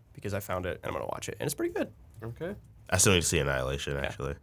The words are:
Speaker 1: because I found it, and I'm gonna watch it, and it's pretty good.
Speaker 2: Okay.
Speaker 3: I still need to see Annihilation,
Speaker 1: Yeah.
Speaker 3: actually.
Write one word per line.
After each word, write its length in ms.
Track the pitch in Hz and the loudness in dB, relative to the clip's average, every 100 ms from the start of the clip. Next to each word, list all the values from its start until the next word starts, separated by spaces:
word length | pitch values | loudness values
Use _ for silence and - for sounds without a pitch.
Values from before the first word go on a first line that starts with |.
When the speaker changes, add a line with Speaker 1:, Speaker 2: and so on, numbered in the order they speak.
| - | -20
Speaker 1:
because 200 | - 101 | -10 -6
I 60 | 98 | -4
found 260 | - 92 90 | -2 -2 -2
it, 140 | - | -4
and 40 | - | -4
I'm 60 | |
gonna 180 | 78 55 | -4 -4
watch 180 | - - | -6 -8
it, 80 | - | -4
and 60 | 131 | -4
it's 80 | |
pretty 180 | - 339 | -2 -2
good. 160 | 370 262 - - - | -2 -4 -8 -20 -12
Speaker 2:
Okay. 320 | 113 120 165 208 - - - | -10 -8 -8 -8 -14 -20 0
Speaker 3:
I 80 | 92 | 4
still 140 | 110 | 8
need 80 | 90 | 6
to 40 | 78 | 6
see 120 | 82 | 4
Annihilation, 560 | 69 67 65 71 - | 4 2 0 -2 -2
Speaker 1:
Yeah. 60 | 69 | -2
Speaker 3:
actually. 320 | - - 67 - | -4 -4 -6 -4